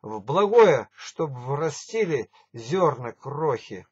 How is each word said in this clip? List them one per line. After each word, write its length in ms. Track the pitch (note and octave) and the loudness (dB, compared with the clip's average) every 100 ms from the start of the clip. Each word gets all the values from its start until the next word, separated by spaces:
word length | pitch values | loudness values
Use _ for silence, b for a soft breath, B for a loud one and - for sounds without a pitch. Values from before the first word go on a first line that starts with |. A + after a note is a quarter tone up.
в 160 | G#2+ G#2+ | -10 -12
благое, 680 | G2+ E3 G#3 A#3 G#3 C3+ G#2 | -4 0 4 8 8 6 -2
чтоб 380 | _ - - D#3+ | _ -18 -8 -8
врастили 960 | B2+ B2 C#3+ D#3+ - - A3+ G3 C#3+ G#2 b b | -8 -8 -4 -4 -6 -8 -4 -2 -2 -4 b b
зерна 580 | A#2+ A2+ F#3 E3+ B2 A#2+ | -16 -6 2 2 0 -10
крохи. 760 | - B2+ C#3 D#3 A#2 - F#2+ F2+ | -12 -12 -4 -2 -2 -6 -16 -16